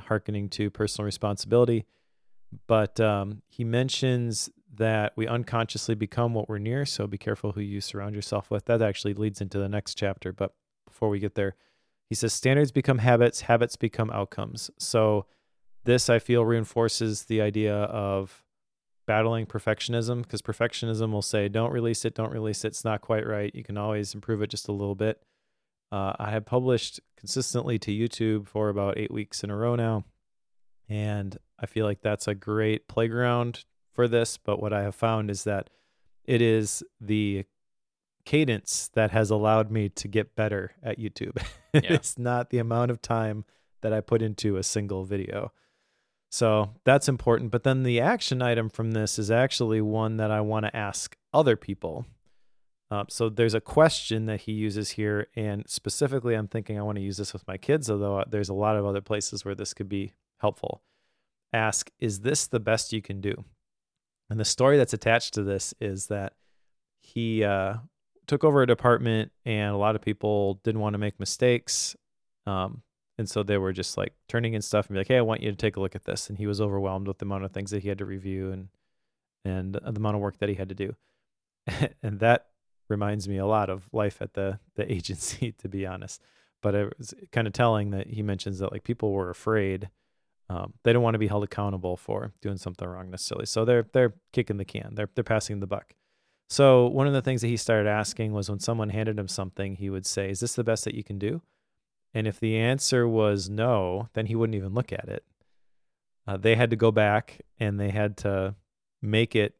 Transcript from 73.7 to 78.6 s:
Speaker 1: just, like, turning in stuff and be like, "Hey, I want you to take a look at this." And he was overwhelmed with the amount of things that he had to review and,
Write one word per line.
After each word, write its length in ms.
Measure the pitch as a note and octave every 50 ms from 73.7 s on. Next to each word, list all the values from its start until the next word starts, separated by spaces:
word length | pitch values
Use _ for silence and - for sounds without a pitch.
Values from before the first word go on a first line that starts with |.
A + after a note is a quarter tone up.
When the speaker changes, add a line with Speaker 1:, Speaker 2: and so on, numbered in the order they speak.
| F#2+
Speaker 1:
just, 240 | F#2 F2+ - - -
like, 160 | - - _ _ _ -
turning 240 | - A#2 A#2 A2+ A2+
in 80 | G#2+
stuff 260 | G#2 - - G#2+ G2+ -
and 60 | G2+
be 60 | F#2+
like, 100 | G2 -
"Hey, 80 | B2+ B2+
I 40 |
want 200 | A#2 A2 A2+ -
you 100 | - G#2+
to 60 | G2+ -
take 180 | - G#2+ G2
a 60 | G2
look 140 | G2 F#2 -
at 100 | G2+ -
this." 240 | - - G2 - -
And 80 | G#2 F#2+
he 100 | G#2 G#2
was 140 | G2+ G2
overwhelmed 460 | G#2+ G2+ G2 G2 G2 F#2+ F#2+ F#2+ G2 G2
with 80 | F#2+ -
the 80 | -
amount 180 | G2+ G2 F#2+ F#2+
of 80 | F#2+
things 200 | - G2 G2+ F#2+
that 120 | G#2 G2+ F#2
he 60 | G2+
had 80 | G2 F#2+
to 80 | G2+
review 460 | G2 G2 F#2+ F#2 G2 F#2+ F#2+ F#2+ F#2+
and, 180 | F#2+ F#2+